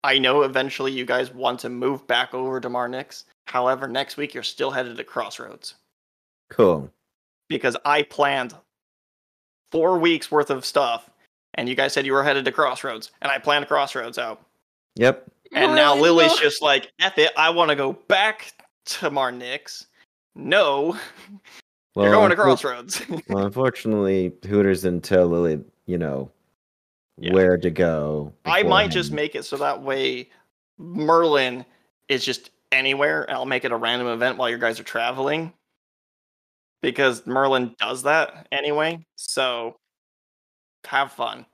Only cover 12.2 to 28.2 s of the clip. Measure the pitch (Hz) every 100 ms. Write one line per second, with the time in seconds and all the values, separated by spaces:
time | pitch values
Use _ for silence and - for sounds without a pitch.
12.2 | 139 139 131 131 143 127 139 113 - _
13.2 | 139 135 - 147 139 147 139 139 117 120
14.2 | 117 110 _ _ _ _ _ - 123 127
15.2 | - _ _ - - - 147 143 160 170
16.2 | 160 156 151 147 151 139 - - 185 151
17.2 | 160 - 160 170 160 143 135 - _ 196
18.2 | 214 214 - _ _ _ - - 165 143
19.2 | 131 123 123 139 - - - _ _ _
20.2 | _ - - 185 160 139 156 226 - -
21.2 | - 202 - - _ _ _ - 101 214
22.2 | 190 175 208 - 139 123 123 - - 160
23.2 | - 98 98 113 131 - 113 107 98 95
24.2 | 92 - 95 104 98 90 92 87 - 92
25.2 | 87 85 85 76 - _ - 87 80 67
26.2 | 67 _ _ _ _ _ _ _ _ -
27.2 | - 92 92 90 87 80 85 78 73 76